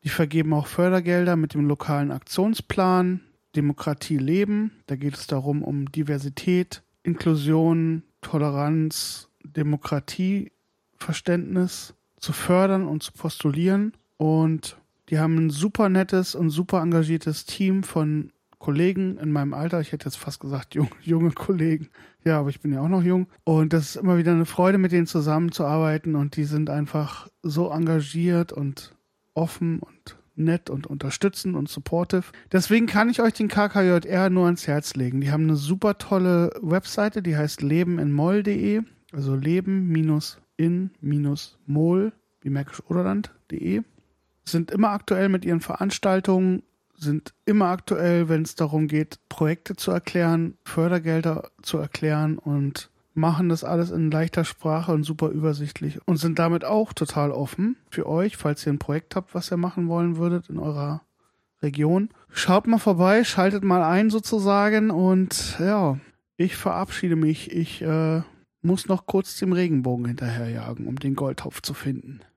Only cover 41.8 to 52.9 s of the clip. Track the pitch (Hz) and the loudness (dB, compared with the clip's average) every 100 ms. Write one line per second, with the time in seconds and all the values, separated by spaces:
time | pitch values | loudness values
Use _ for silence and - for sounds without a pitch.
41.8 | 160 180 214 - _ _ 143 135 139 - | 2 2 0 -4 _ _ -4 -4 -4 -12
42.8 | - 170 185 202 214 _ _ - 170 202 | -4 -2 0 -2 -6 _ _ -6 -2 -2
43.8 | 226 _ _ _ _ _ - 170 165 196 | -4 _ _ _ _ _ -4 -4 -2 0
44.8 | 214 202 - 190 196 190 185 170 - - | 2 0 -2 2 2 2 0 -2 -2 -4
45.8 | 196 - 196 190 190 185 185 185 _ _ | -4 0 0 2 2 2 2 0 _ _
46.8 | _ _ 147 151 - _ - 208 185 185 | _ _ -4 -4 -6 _ 0 2 2 0
47.8 | - 175 175 175 165 160 160 - 156 156 | -2 0 2 2 2 0 -2 -2 0 0
48.8 | 151 151 156 - _ - 156 170 - 190 | 0 0 -2 -8 _ -2 0 0 -8 -6
49.8 | - 175 - 180 170 165 165 - - - | -2 -2 -2 0 2 2 -2 -6 -6 0
50.8 | 165 175 160 160 165 160 - _ - 156 | 2 0 0 0 0 -4 -8 _ -6 -4
51.8 | 151 - 156 151 151 156 151 143 139 - | -4 -4 -2 0 0 -2 -4 -2 -2 -6
52.8 | - | -16